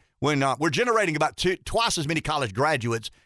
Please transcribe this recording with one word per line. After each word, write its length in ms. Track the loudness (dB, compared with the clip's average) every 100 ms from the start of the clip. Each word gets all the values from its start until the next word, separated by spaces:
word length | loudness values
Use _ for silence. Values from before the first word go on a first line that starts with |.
| _ _
When, 220 | 0 2
uh, 140 | 0 0
we're 120 | 0
generating 460 | 0 2 2 2 2
about 200 | -2 0
two, 200 | -2 -2
twice 400 | -2 0 0 0
as 100 | -2
many 120 | -2
college 340 | -2 -2 -2
graduates 560 | 0 0 0 0 -4 -6 -16